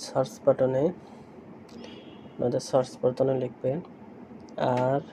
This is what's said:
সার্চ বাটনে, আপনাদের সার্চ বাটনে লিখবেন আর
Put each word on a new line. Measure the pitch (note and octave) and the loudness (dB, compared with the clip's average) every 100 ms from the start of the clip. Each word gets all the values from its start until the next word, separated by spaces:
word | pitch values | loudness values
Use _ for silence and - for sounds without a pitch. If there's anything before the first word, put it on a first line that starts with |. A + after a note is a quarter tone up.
| - | -2
সার্চ | - C3 - | -2 -2 2
বাটনে, | - C3+ C3 C3 D#3+ F3+ - - - - - - - - - - - - - | 4 6 4 4 2 0 -10 -18 -18 -18 -18 -18 -18 -16 -16 -16 -18 -18 -14
আপনাদের | - B2 B2+ - | -2 0 0 2
সার্চ | C#3 B2+ - | 2 2 2
বাটনে | B2+ B2 C3+ C3 | 0 4 4 2
লিখবেন | B2 - B2+ D3+ - - - - - - - - C#3 B2 | 0 -2 -2 -2 -4 -14 -18 -18 -18 -18 -12 -2 2 4
আর | B2+ C#3 - | 4 2 0